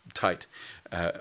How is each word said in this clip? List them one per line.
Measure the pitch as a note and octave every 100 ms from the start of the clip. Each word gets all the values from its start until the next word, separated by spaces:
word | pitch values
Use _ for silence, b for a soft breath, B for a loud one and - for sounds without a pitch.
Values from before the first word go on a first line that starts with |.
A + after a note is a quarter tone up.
| -
tight. | - G2 F2 - B B B -
Uh, | F2 E2+ -